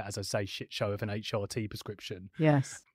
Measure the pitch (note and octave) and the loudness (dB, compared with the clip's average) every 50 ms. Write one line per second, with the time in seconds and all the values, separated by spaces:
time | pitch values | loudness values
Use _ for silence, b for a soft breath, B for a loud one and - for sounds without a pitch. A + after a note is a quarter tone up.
0 | A2 G2+ G2+ A2+ G2+ - - A2+ G#2 F#2+ - - - - - - A#2 G#2 G2+ G2+ | -2 -2 -4 -4 -4 0 0 0 0 0 -4 -8 -8 -8 -2 0 0 0 2 0
1 | - G#2 G2+ G#2+ G#2 - - A2 G2+ G2 - B2 A2 G#2 G#2 - - - G#2+ F#2+ | -2 -2 -2 -2 -4 -2 -2 -2 -2 0 -2 -2 -2 -2 -4 -6 -6 -8 -8 -8
2 | - - G#2+ F#2 F#2 G2+ - - D#3 D#3 D3 C#3+ C3+ - - - - _ _ | -8 -8 -8 -8 -10 -14 0 4 6 8 8 6 4 2 -4 -12 -14 _ _